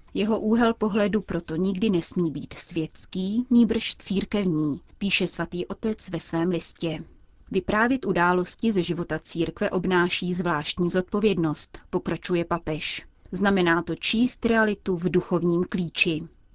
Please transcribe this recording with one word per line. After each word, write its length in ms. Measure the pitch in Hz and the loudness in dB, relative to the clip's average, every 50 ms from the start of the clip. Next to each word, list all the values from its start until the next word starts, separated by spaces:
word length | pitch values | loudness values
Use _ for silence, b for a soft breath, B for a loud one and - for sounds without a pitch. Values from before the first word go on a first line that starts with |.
| - - - | -18 -8 -4
Jeho 260 | 196 190 208 226 208 | -2 0 0 0 0
úhel 340 | - 220 220 226 240 226 226 | 0 2 2 4 4 2 2
pohledu 480 | - 220 214 185 226 208 202 185 214 | 0 -2 0 0 2 0 2 0 -2
proto 340 | 202 - 190 170 170 - 160 | -2 -2 -6 -6 -6 -4 -4
nikdy 340 | 160 185 196 196 180 214 220 | -2 -2 -2 0 0 0 2
nesmí 420 | 196 170 165 - - 180 175 160 | 2 2 0 -2 -2 -2 -2 -2
být 220 | 139 147 - - - | -2 -4 -8 -10 -10
světský, 920 | - - - - 165 156 - - - - - - 185 185 190 208 226 247 - | -10 -10 -8 -6 -6 -6 -6 -8 -14 -16 -10 -8 -6 -4 -2 -2 -2 0 4
nýbrž 460 | 247 233 240 196 220 220 - - - | 6 6 6 6 4 0 -2 -4 -6
církevní, 840 | - - - 196 190 - - - 202 202 190 160 151 156 151 139 - - - - - | -6 -6 -4 -2 -2 -2 -2 -2 0 0 2 2 0 0 0 -2 -6 -8 -14 -12 -6
píše 300 | 202 196 - - 190 170 | -4 -2 0 0 0 0
Svatý 380 | - - 170 - - 175 175 | -2 -4 -6 -6 -6 -6 -6
otec 440 | - - - - 220 214 - - - | -6 -8 -6 -4 -4 -4 -4 -8 -8
ve 100 | 185 160 | -8 -8
svém 300 | - - - 165 165 180 | -6 -4 -2 0 0 0
listě. 540 | 180 170 165 - - - - 165 156 156 165 - - - - - - - - - | 0 -2 -4 -6 -10 -6 -6 -6 -4 -6 -10 -14 -18 -20 -20 -20 -20 -20 -10 -4
Vyprávět 540 | - 190 - - 208 214 226 240 269 254 - | -4 -2 -2 0 0 2 2 2 2 0 0
události 680 | - 175 175 175 175 180 180 180 - - - - 226 214 | 0 2 2 4 4 4 2 0 -2 -2 -2 0 0 2
ze 100 | 196 170 | 2 0
života 360 | - 170 175 170 - 156 156 | 0 -2 -4 -4 -4 -4 -6
církve 500 | - - - 165 165 160 160 - 208 202 | -6 -6 -4 -2 -2 -2 -2 -2 -2 0
obnáší 640 | - 185 170 190 185 175 175 180 - - 185 180 180 | 0 0 0 2 4 4 4 2 0 -2 -2 -2 -2
zvláštní 560 | 175 180 175 165 147 151 - - - 175 175 | -2 0 -2 -2 -2 -2 -4 -2 -2 0 0
zodpovědnost, 880 | 160 185 180 - - 208 202 214 196 175 165 156 147 - - - - - - - | 0 0 -2 0 0 2 2 2 2 2 0 0 0 -2 -6 -10 -12 -16 -10 -4
pokračuje 560 | - 180 - - 220 208 - - 180 170 170 | -4 -4 -2 -4 -6 -6 -4 -2 0 0 0
papež. 600 | 170 175 165 - - 156 156 - - - - - - - _ - - | 0 -2 -4 -2 -4 -6 -4 -4 -6 -6 -8 -10 -14 -20 _ -16 -10
Znamená 500 | - 180 196 202 196 190 180 170 165 170 | -4 0 2 4 4 4 4 4 4 2
to 140 | 170 170 165 | 2 -2 -6
číst 500 | - - - - 220 247 247 - - - | -4 -2 0 2 2 2 2 0 0 0
realitu 520 | 226 226 226 220 214 208 - - - 185 170 | 2 4 4 4 2 2 -2 -2 -2 -2 0
v 140 | 170 180 | 0 2
duchovním 520 | 147 180 180 - 185 170 160 175 170 170 180 | 2 2 2 2 2 2 2 2 2 2 0
klíči. 600 | - - 175 180 156 - - - 185 165 147 165 165 - _ - - _ | 0 -2 -2 -4 -2 0 0 2 2 0 -2 -6 -10 -16 _ -20 -20 _